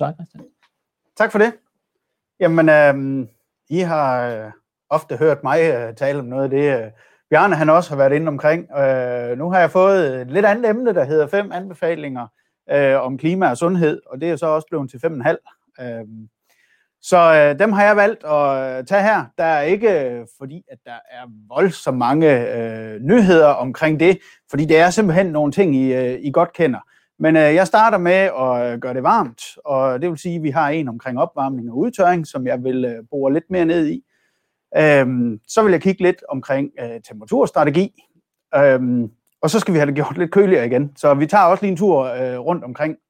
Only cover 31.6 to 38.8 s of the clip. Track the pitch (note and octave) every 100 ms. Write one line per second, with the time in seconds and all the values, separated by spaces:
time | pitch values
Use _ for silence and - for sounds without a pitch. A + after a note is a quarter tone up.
31.6 | A#2 A#2+ A3+ A#3 F3 F3+ D#3 C#3+ B2+ C3
32.6 | B2+ C3 B2 A#2 A2+ C#3+ C3+ D3 - F#3
33.6 | E3 E3+ D3+ E3 _ _ _ _ _ _
34.6 | _ - D#3 D3 B2+ B2+ A#2+ G#2+ - -
35.6 | A3 E3+ F#3+ F#3+ F3+ F#3 - C3+ B2 C3+
36.6 | C#3 - A#2+ A#2 - A2 G#2+ - - F3
37.6 | D3+ D3+ G3 _ _ _ _ _ _ C#3+
38.6 | C#3+ C3